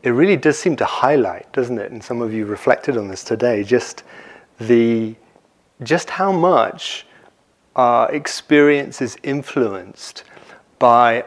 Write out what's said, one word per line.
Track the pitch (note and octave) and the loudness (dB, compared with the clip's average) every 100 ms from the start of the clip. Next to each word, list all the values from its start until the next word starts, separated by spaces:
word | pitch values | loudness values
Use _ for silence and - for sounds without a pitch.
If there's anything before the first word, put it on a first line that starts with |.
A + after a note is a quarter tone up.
it | C3 | 0
really | A#2+ F#3 F3 | 2 2 4
does | D#3 D3 | 2 0
seem | F#3 C#3+ | -2 -2
to | |
highlight, | G#2+ - C3 D3 G2+ F2 - | -2 0 2 2 2 -4 -8
doesn't | - B2 A#2+ | -6 -4 -4
it? | G2+ | -8
And | A#2 | -12
some | - A#2+ | -10 -6
of | A#2 | -6
you | A2 | -4
reflected | G#2 G#2 - B2 - A#2+ | -6 -4 0 0 0 -4
on | G2+ | -4
this | F#2+ | -10
today, | - A2+ B2 A2 | -6 -2 0 0
just | G2+ B2 - - - - - - _ _ | 2 0 0 -14 -20 -20 -20 -20 _ _
the, | A2+ A#2+ A#2 A#2 A2+ A2+ _ _ _ _ _ _ | 2 4 4 0 -4 -10 _ _ _ _ _ _
just | B2 D#3+ - | -4 -2 -2
how | - G3 | -2 0
much | F#3 E3+ D#3 G#2+ F2+ - - - _ _ _ _ _ _ - | 2 2 2 0 -4 -12 -12 -16 _ _ _ _ _ _ 0
our | B2 A#2+ A#2 | 2 2 0
experience | D3+ D3 - - D3 D3 D3 C#3 - | -2 -8 -12 2 4 6 2 -2 -8
is | B2 - | -8 -8
influenced | - C#3 - - A2+ G2 F#2 - - - - - - - _ _ | -6 -6 -4 -2 -2 -4 -14 -18 -18 -20 -20 -20 -20 -20 _ _
by | B2 A#2+ A#2+ A#2 | 4 6 4 2